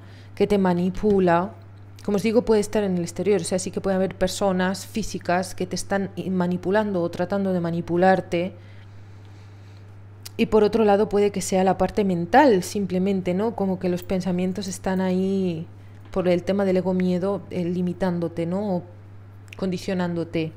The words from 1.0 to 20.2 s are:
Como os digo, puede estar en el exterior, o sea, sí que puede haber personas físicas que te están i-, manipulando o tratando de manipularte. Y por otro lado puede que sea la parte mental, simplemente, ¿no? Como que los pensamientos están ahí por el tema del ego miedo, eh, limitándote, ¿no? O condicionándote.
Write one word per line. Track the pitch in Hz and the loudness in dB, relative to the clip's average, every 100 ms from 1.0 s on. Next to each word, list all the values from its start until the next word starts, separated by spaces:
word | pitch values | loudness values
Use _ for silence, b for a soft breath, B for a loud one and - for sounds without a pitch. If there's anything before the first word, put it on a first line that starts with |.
| 214 196 180 170 196 - - - - - | 2 4 6 4 2 -8 -20 -20 -20 -12
Como | - 202 | -2 0
os | |
digo, | 220 220 | 2 2
puede | - 220 | 4 2
estar | 208 220 | 2 0
en | 202 180 | 0 -2
el | |
exterior, | 170 - 180 196 | -4 -4 0 0
o | |
sea, | 170 190 | 0 -4
sí | 190 | -4
que | 202 | -4
puede | 196 190 | -2 0
haber | 190 | 0
personas | 185 185 - 202 185 185 190 - | 0 -2 0 0 2 0 -2 -6
físicas | 226 185 185 - 175 185 - | -6 -4 -6 -2 -2 -2 -6
que | 185 | -6
te | |
están | 180 - 196 190 | -6 -2 -2 -4
i-, | - 175 | -6 -4
manipulando | 185 180 180 175 208 208 185 | 0 0 0 2 2 2 0
o | 170 | -2
tratando | 170 180 202 190 | -2 -2 0 0
de | 180 | 0
manipularte. | 170 170 165 175 185 185 - 170 180 - B B B B B B B B B B B B B - - - - - | 0 -4 0 4 6 4 2 -2 -4 -8 B B B B B B B B B B B B B -20 -20 -18 -10 -2
Y | 226 | 2
por | 220 | 4
otro | 208 220 | 4 4
lado | 214 202 208 | 4 4 4
puede | 202 208 | 4 2
que | 202 | 0
sea | - 185 | 0 2
la | 190 185 | 4 2
parte | 185 - | 0 0
mental, | 196 175 170 254 294 196 | 0 0 4 6 6 6
simplemente, | 180 208 190 185 190 190 185 | 2 -4 -2 0 0 0 0
¿no? | 180 226 226 | 0 -2 -2
Como | 190 185 | -2 -2
que | 185 | -2
los | 175 | -2
pensamientos | - 190 190 175 185 185 190 | -2 -2 0 0 -2 -4 -6
están | 180 - 185 | -6 -2 0
ahí | 185 185 190 196 185 160 170 - B B - | 0 0 0 0 0 -2 -8 -14 B B -6
por | 196 180 | 0 2
el | 175 | 2
tema | 180 196 | 2 0
del | 196 185 | 4 2
ego | 180 | 2
miedo, | 185 185 180 190 208 196 | 0 2 0 0 -4 -4
eh, | - | -4
limitándote, | 170 180 180 175 185 175 170 165 170 | -2 -2 -2 -2 -2 0 -2 -2 -2
¿no? | 185 208 175 | -2 -2 -4
O | - - - - - - - - | -6 -18 -20 -20 -20 -20 -16 -6
condicionándote. | 190 180 - 185 175 170 | -4 -4 -4 -2 -2 -2